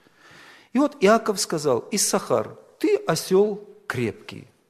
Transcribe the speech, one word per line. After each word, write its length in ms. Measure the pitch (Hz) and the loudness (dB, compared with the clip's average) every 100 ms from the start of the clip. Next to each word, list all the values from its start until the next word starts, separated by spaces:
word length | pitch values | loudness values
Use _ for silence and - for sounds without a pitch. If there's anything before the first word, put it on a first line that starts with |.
| _ _ - - - - _ | _ _ -20 -20 -20 -20 _
И 60 | 240 | 0
вот 180 | 285 - | 0 2
Иаков 400 | 190 226 233 190 | 4 4 2 -4
сказал: 460 | - 165 143 120 - | -4 -2 0 0 -2
"Иссахар, 640 | 202 - 196 - 117 107 - - _ | -2 0 -2 0 -2 -2 -12 -20 _
ты 180 | 370 403 | 0 0
осёл 680 | - 160 - 185 214 202 - - - | 0 -4 2 2 2 -2 -12 -14 -8
крепкий". 600 | 123 110 - - 104 - _ | -4 -4 -6 -16 -18 -20 _